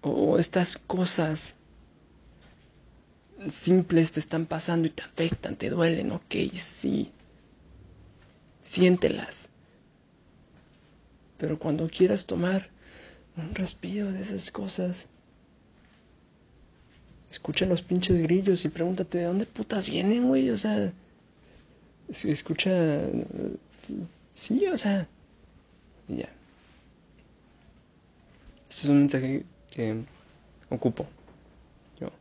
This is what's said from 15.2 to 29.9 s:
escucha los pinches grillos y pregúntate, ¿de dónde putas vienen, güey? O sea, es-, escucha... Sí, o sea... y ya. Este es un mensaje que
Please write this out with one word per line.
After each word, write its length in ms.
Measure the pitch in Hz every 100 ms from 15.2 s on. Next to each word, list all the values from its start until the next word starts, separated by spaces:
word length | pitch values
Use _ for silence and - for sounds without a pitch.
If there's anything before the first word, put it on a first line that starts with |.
| - - - - - - - - - - - - - - - - - - - - -
escucha 360 | - - 151 185
los 160 | 175
pinches 380 | - 180 180 180
grillos 440 | 160 180 196 180
y 40 | 160
pregúntate, 500 | 160 170 185 175 175
¿de 60 |
dónde 220 | 170 185 226
putas 400 | - 214 220 190
vienen, 400 | - 190 233 247
güey? 240 | 269 262
O 80 | 220
sea, 340 | 214 214 196 - - - - - - - - - - - -
es-, 160 | -
escucha... 760 | - 147 - 160 190 185 160 147 - - - - - - - - - 214 175 - -
Sí, 320 | - - 240 392
o 100 | 330
sea... 300 | 208 196 170 - - - - - - - - - -
y 80 | 60
ya. 120 | - - - - - - - - - - - - - - - - - - - - - - - - -
Este 140 | -
es 60 | 143
un 100 | 143
mensaje 460 | 143 135 131 135 - - -
que 340 | - 113